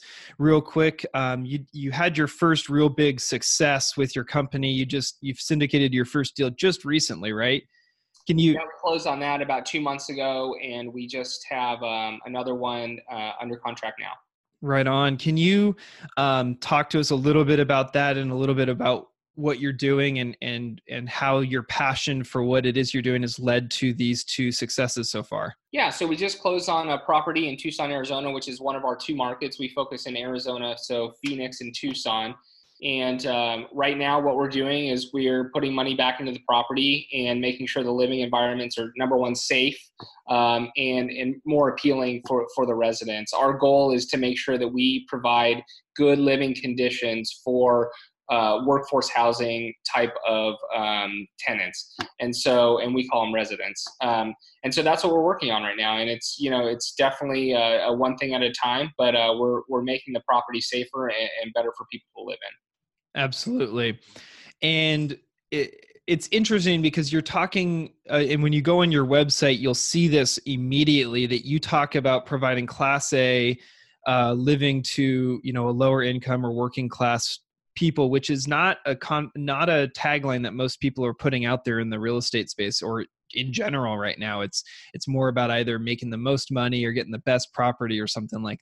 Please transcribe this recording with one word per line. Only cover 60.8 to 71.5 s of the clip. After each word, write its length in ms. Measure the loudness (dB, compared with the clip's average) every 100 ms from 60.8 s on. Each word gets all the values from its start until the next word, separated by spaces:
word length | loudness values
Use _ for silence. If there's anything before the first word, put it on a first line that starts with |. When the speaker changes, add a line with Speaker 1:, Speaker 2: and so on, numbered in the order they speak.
| -4 -6 -4
Speaker 2:
and, 200 | -2 -4 -6
and 100 | -4
better 180 | -2 -2 -6
for 80 | -14
people 180 | -16 _ -14
to 60 |
live 160 | -12 -12 -14
in. 60 | -18 _ _ _ _ _ -6
Speaker 1:
Absolutely. 800 | -4 -4 -6 -2 -2 -2 -2 -4 _ -20 -20 -20 -20 _
And 560 | 0 2 2 0 -2 -6 _ _ _
it, 340 | -4 -4 -8 _ -14 -2
it's 220 | -2 0
interesting 500 | 0 2 2 2 2
because 300 | 2 0 0
you're 100 | -2
talking, 720 | 0 -2 0 0 0 -2 -4 _ 0
uh, 60 | 2
and 260 | 4 2
when 120 | 4
you 80 | 4
go 200 | 4 6
on 100 | 6
your 140 | 4 6
website, 540 | 4 4 4 4 4
you'll 140 | 2 0
see 320 | 0 4 6
this 300 | 6 4 0
immediately, 840 | -4 -4 0 2 4 4 2 0 0
that 200 | -2
you 140 | 0